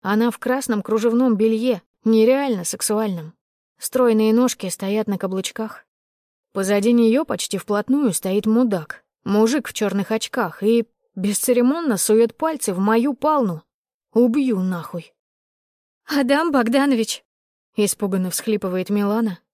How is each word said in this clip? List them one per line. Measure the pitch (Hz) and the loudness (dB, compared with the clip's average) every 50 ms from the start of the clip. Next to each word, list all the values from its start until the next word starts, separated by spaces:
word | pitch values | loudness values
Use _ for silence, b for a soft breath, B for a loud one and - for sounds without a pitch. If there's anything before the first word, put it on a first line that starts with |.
Она | _ 190 202 214 233 240 | _ 0 0 2 2 0
в | 226 - | -2 -4
красном | - 247 254 269 262 - 220 208 | -4 -2 -2 -2 -2 -2 -4 -4
кружевном | 196 - 214 220 214 240 226 240 262 254 226 | -2 -2 -2 0 0 2 2 2 2 2 2
белье, | 190 220 226 220 220 226 254 233 180 _ _ _ _ _ | 2 2 2 2 0 0 -2 -2 -2 _ _ _ _ _
нереально | 220 226 220 220 233 262 277 285 269 233 190 175 | 2 4 6 6 4 4 2 0 -2 -2 -4 -4
сексуальном. | - - - - - 214 214 220 208 185 170 156 160 - _ _ _ _ _ _ _ _ _ | -8 -8 -6 -4 -4 -2 -2 -2 -4 -6 -8 -10 -14 -18 _ _ _ _ _ _ _ _ _
Стройные | - - - 262 254 240 226 214 214 220 | -14 -4 0 2 2 4 4 4 4 4
ножки | 220 233 254 247 - _ - 185 | 4 4 2 2 0 _ -8 -10
стоят | - - 196 196 208 220 214 - | -8 -8 -6 -4 -2 -2 -2 -2
на | 202 180 | -4 -4
каблучках. | - 190 190 190 190 - - - 220 214 - - _ _ _ _ _ _ _ _ _ _ _ _ _ _ | -4 -4 -4 -6 -6 -8 -8 -8 -10 -10 -12 -18 _ _ _ _ _ _ _ _ _ _ _ _ _ _
Позади | _ 196 196 190 208 202 202 233 | _ -6 -2 0 0 2 2 4
неё | 240 240 233 226 226 277 320 | 4 4 4 4 4 2 0
почти | - 226 190 - - - 185 | -2 -4 -6 -6 -6 -6 -8
вплотную | - - 208 208 214 - 262 285 294 233 | -4 -4 -4 -4 0 0 0 0 0 0
стоит | 170 - - 190 190 208 208 | -2 -2 -4 -2 -2 0 0
мудак, | 220 220 233 254 233 202 175 151 - - - _ _ _ _ _ | 2 2 2 2 2 0 -4 -6 -10 -16 -18 _ _ _ _ _
мужик | - 202 208 220 226 262 302 226 - | -2 2 2 2 2 2 -2 -4 -6
в | |
чёрных | - - 214 202 185 202 190 - | -6 -4 -4 -2 -2 -2 -2 -2
очках, | 220 220 - - - 247 220 170 - - | -4 -4 -4 -6 -4 -4 -4 -4 -6 -2
и | 196 214 233 233 226 _ _ _ _ _ _ | 0 2 2 2 0 _ _ _ _ _ _
бесцеремонно | 190 185 202 202 - - - 247 247 240 254 285 339 339 294 220 185 | -4 -4 -2 -2 -2 0 0 2 2 4 2 2 0 -2 -2 -2 -2
суёт | - - 214 220 233 233 - | 0 2 4 4 4 2 0
пальцы | _ 311 320 320 - - - | _ -4 -4 -4 -4 -6 -6
в | 185 180 | -2 -2
мою | 196 214 220 233 233 294 | 0 2 2 2 2 0
Палну. | 269 - - 302 311 285 247 196 170 156 _ _ _ _ _ _ _ _ _ _ _ | -2 -2 0 0 2 2 0 0 -4 -6 _ _ _ _ _ _ _ _ _ _ _
«Убью | 220 240 240 226 294 277 262 226 185 | 2 2 4 2 0 0 0 0 0
нахуй!» | 185 185 185 175 156 - - 170 160 - _ _ _ _ _ _ _ _ _ _ _ _ _ _ _ _ _ _ _ | -2 -2 -4 -4 -6 -10 -12 -12 -14 -14 _ _ _ _ _ _ _ _ _ _ _ _ _ _ _ _ _ _ _
«Адам | - 302 285 269 240 277 294 330 339 | -4 -2 0 2 2 2 2 2 2
Богданович!» — | 285 262 233 226 240 277 277 285 269 226 220 - - - _ _ _ _ _ _ _ _ _ _ _ | 2 2 2 2 2 2 2 2 2 0 0 -4 -6 -10 _ _ _ _ _ _ _ _ _ _ _
испуганно | - 208 202 - _ 208 196 185 190 185 185 | -2 -2 -2 0 _ -4 -2 -2 -2 -2 -2
всхлипывает | 165 - - 226 214 202 - 185 180 185 185 185 | -6 -6 -2 -2 -2 -2 -2 -4 -4 -4 -2 -2
Милана | 208 208 202 202 208 226 233 214 180 - _ _ | -2 0 0 0 0 0 -2 -2 -4 -8 _ _